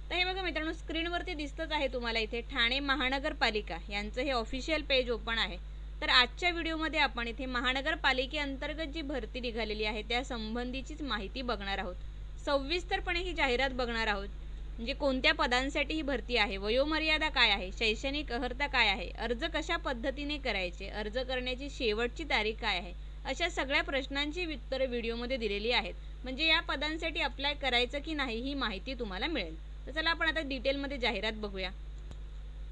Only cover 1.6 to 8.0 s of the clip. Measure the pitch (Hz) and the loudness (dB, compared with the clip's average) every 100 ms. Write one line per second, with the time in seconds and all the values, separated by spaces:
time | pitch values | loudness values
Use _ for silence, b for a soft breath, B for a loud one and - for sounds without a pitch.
1.6 | 320 302 269 254 233 226 214 233 233 269 | -2 0 0 0 0 0 0 -2 -2 2
2.6 | 233 262 277 269 254 269 302 302 240 214 | 2 4 2 2 2 2 0 2 2 2
3.6 | 208 165 - 202 208 233 285 247 226 262 | -2 -6 -4 -4 -2 -2 0 0 0 -4
4.6 | 277 302 294 262 240 220 226 226 190 175 | 0 0 2 2 2 -2 -2 0 0 -2
5.6 | - - - - 302 254 240 - 359 339 | -8 -10 -8 -4 4 6 6 4 2 2
6.6 | 330 320 311 311 269 226 233 220 262 247 | 0 0 0 4 2 2 -4 -4 -4 0
7.6 | 254 269 277 330 | 2 2 0 2